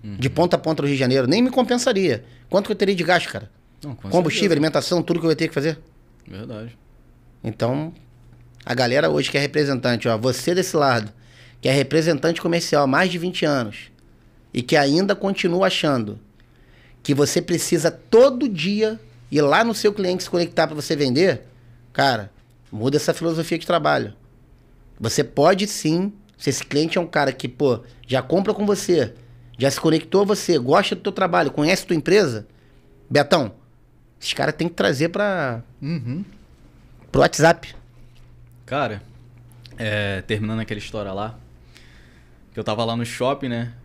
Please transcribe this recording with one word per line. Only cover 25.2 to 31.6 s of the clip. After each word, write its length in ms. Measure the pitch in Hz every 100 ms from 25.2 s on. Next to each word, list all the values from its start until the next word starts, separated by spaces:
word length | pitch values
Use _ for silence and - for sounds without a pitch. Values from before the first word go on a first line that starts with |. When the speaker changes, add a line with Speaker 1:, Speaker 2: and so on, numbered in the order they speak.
Speaker 2:
pode 440 | 135 - 151 190 208
sim, 460 | - 156 165 196 - - _
se 140 | -
esse 140 | 123
cliente 340 | - 143 160 185
é 20 |
um 60 | 165
cara 260 | 156 139
que, 160 | 131 131
pô, 320 | - 143 117 - - -
já 140 | 131
compra 300 | 127 170 196
com 140 | 208 208
você, 480 | 202 - 170 113 - - - - -
já 140 | 135
se 100 | 139
conectou 420 | 165 156 - 190
a 20 |
você, 340 | 202 185 - 160
gosta 360 | 120 170 -
do 60 | 196
teu 120 | 202
trabalho, 380 | - 190 180 147
conhece 360 | 139